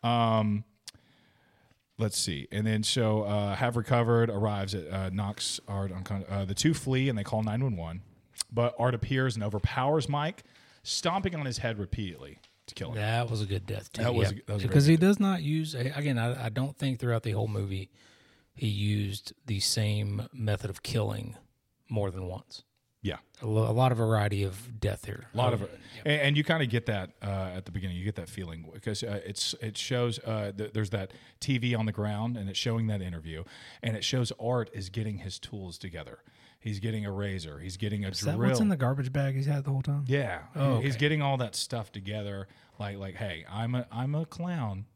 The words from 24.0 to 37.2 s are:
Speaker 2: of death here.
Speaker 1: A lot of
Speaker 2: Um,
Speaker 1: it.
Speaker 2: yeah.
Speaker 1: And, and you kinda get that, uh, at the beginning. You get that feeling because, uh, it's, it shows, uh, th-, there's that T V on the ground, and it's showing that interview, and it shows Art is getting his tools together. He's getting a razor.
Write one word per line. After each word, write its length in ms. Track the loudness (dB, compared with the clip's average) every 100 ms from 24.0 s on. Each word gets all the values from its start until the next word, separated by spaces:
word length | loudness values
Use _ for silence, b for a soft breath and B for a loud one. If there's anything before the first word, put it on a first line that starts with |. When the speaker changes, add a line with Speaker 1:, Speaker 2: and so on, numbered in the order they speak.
| 4 4 4 2
Speaker 2:
of 360 | -2 -4 -12 -2
death 240 | -2 -2
here. 220 | -6 -10 -8
Speaker 1:
A 40 | 2
lot 160 | 2
of 80 | 2
Speaker 2:
Um, 60 | -2
Speaker 1:
it. 100 | -10 B -6
Speaker 2:
yeah. 160 | 0
Speaker 1:
And, 80 | 2
and 140 | 4 4
you 60 |
kinda 220 | 4 2 4
get 200 | 2 0
that, 240 | -2 -4 -8
uh, 280 | -4 -2 -2
at 100 | -6 -8
the 60 |
beginning. 240 | -6 -4 -2
You 80 |
get 120 | -4 -4
that 120 | -8
feeling 360 | -8 -8 -8 -12
because, 300 | -8 -6 -4
uh, 180 | -4 -4 -6
it's, 280 | -4 -4 -4
it 160 | -6 -6
shows, 420 | -2 0 0 -2
uh, 320 | -2 -2 -2 -4
th-, 160 | -4
there's 180 | -2 0
that 220 | -2 -4 B B B
T 180 | 0 2
V 160 | 2
on 100 | 2 0
the 60 |
ground, 440 | 0 -2 0 -2 -2
and 120 | -4
it's 100 | -2
showing 280 | 0 0 0
that 120 | 0
interview, 420 | -2 -6 -8 -8 -10 B B B
and 120 | -4 -2
it 80 |
shows 280 | 0 0 0 -2
Art 300 | -2 0 -2
is 160 | -6 -8
getting 300 | -4 -4 -4
his 200 | -6 -10
tools 380 | -10 -10 -10 -10
together. 400 | -10 -10 -12 -16 _ B B B
He's 200 | -6 -4
getting 260 | -2 -2 -2
a 60 |
razor. 480 | -2